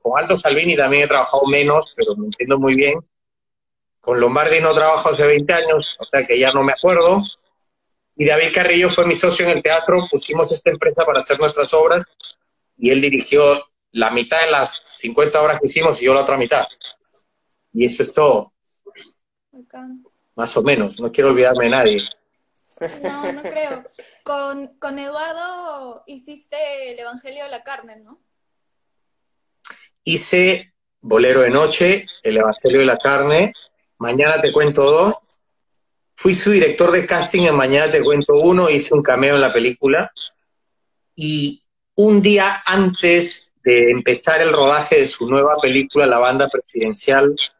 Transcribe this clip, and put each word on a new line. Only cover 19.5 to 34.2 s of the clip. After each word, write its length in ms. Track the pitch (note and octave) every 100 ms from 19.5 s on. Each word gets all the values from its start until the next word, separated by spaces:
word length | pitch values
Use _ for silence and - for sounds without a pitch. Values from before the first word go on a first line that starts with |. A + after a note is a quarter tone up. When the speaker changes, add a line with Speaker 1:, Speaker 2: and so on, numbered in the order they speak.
Speaker 2:
Bacán. 520 | C4+ B3 B3+ B3+ B3+ _ _ _ -
Speaker 1:
Más 180 | A#2 -
o 60 |
menos, 380 | A#2 C3 G2+ G2+
no 100 | A#2
quiero 200 | - C#3
olvidarme 340 | B2+ B2+ B2
de 60 | A#2+
nadie. 380 | C3 A#2 G#2 - - _ _ _ - - - E3 -
Speaker 2:
No, 300 | C#4+ - -
no 100 | -
creo. 420 | F3+ D#4 D4+ B3+ B3 - - _
Con, 540 | - C#4+ C#4 C#4 C4+ _
con 200 | C#4 C#4
Eduardo 1040 | C#4 D4+ D#4+ E4 F4 F4+ F4 C#4+ C4 A3+ -
hiciste 500 | C#4 B3+ D4 - D4 D4+ C#4 C4
El 80 | A#3+
Evangelio 460 | A#3 B3 C4+ C#4
de 60 | C#4
la 120 | B3
Carne, 380 | B3+ C4+ A#3 A3
¿no? 200 | G#3+ D4 _ _ _ _ _ _ _ _ _ _ _ _ _ _ - - _ _
Speaker 1:
Hice 720 | - D#3+ - F3+ F#3 F#3 - _ _ _
Bolero 400 | A2+ A2 B2+ C3
de 100 | B2+
Noche, 560 | C3 D#3 D3+ F3+ G3+ - -
El 140 | A2+ A2
Evangelio 440 | A2 G#2+ C3 C3
de 60 | C3
la 120 | A#2
Carne, 560 | C3+ C#3 C#3+ D#3 G3+ - - _ _ _
Mañana 420 | A#2 B2+